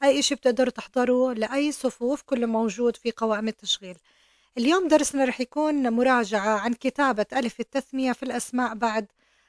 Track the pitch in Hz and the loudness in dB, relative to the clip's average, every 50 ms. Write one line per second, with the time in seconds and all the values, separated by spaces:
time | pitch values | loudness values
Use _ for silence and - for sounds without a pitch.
0 | 277 277 269 285 - - 285 - - 254 226 247 254 240 - 226 - - - 254 | 4 4 4 4 2 0 0 0 0 2 2 2 0 0 -2 -6 -10 -6 -2 0
1 | 247 247 247 247 254 262 240 220 214 208 262 277 294 302 277 - - 247 - - | 2 2 2 2 2 0 0 -2 -4 -2 -2 0 -2 -2 -2 -2 -4 -4 -4 -2
2 | 240 247 294 - - - 269 233 233 233 220 220 226 220 180 233 240 233 226 - | -2 -2 -2 -2 -4 -4 -2 -2 0 0 0 0 0 -2 -2 0 0 -2 -2 -2
3 | - 233 - - 226 220 214 208 220 220 - _ - 165 - - 196 185 185 - | -4 -6 -4 -2 -2 -2 0 -2 -2 -4 -6 _ -6 -6 -6 -6 -6 -12 -18 -20
4 | _ _ _ _ _ _ _ _ _ _ - 247 233 285 349 381 370 302 311 302 | _ _ _ _ _ _ _ _ _ _ -4 0 2 4 4 4 4 4 4 4
5 | 285 - - 269 262 247 - - 247 - - 294 302 302 302 285 254 240 226 233 | 4 2 0 0 0 0 0 -2 -6 -4 -2 -2 0 0 0 0 0 0 2 2
6 | 254 262 254 240 220 190 220 202 196 220 220 202 196 240 233 - - 262 - - | 4 4 4 2 2 0 -2 -2 0 0 0 0 0 -4 -4 -4 -4 -4 -2 0
7 | 285 269 226 214 208 - - 269 240 226 - - 226 - - 269 - _ 262 262 | 0 0 0 0 -2 -2 -2 -4 -4 -4 -4 -8 -10 -6 -6 -6 -6 _ -4 -4
8 | 262 254 247 - 254 254 - 247 - - 247 247 247 226 226 208 233 226 214 220 | -2 -2 -2 -4 -6 -6 -6 -6 -6 -4 -4 -2 -2 -2 -2 -2 -2 -2 -2 -2
9 | 208 - _ _ _ _ _ _ _ | -4 -6 _ _ _ _ _ _ _